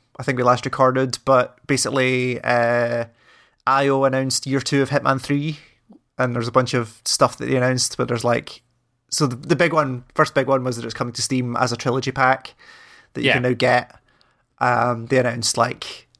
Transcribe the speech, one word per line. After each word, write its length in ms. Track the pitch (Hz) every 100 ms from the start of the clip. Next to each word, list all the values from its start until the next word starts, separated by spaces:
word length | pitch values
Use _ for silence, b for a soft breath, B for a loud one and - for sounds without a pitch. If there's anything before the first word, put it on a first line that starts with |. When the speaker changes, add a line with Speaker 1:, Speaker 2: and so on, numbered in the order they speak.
| _ -
Speaker 1:
I 40 |
think 120 | 135 123
we 80 |
last 200 | 123 123
recorded, 540 | 131 - 131 131 127 -
but 400 | - 127 120 _ -
basically, 760 | 135 113 135 127 127 127 123
uh, 640 | - 120 117 120 117 120 113 b b b b b 127
I 220 | 135 139
O 160 | 135
announced 420 | 135 131 135 - 131
year 140 | 135
two 220 | - 139
of 80 | 131
Hitman 300 | 143 131 131
three, 380 | - 143 156 151 b b _ - _ -
and 160 | 127
there's 140 | 120 117
a 40 |
bunch 220 | 127 123
of 260 | 127 117 -
stuff 340 | - - 127 -
that 80 | 123
they 100 | 131
announced, 400 | 127 127 - -
but 120 | 123
there's, 160 | 117
like, 380 | 120 117 - - _ _ _ _ _
so 180 | - 143
the, 100 | 123
the 200 | 143 165
big 160 | 170
one, 320 | 160 135 127 -
first 200 | - 151
big 120 | 139 131
one 180 | 135
was 120 | 127 117
that 80 |
it's 100 | 117
coming 180 | - 120
to 80 | -
Steam 340 | - 127 123 117
as 160 | 123
a 40 | 117
trilogy 360 | 127 127 131
pack 420 | 139 131 131 - - B B B B B
that 80 | 127
you 60 | 131
Speaker 2:
Yeah. 60 |
Speaker 1:
can 80 | 123
now 100 | 123
get. 420 | 123 123 123 - - _ _ _ _ _ -
Um, 480 | 123 117 120 117 117
they 120 | 131
announced, 380 | 123 120 110 -
like, 520 | 120 - - - _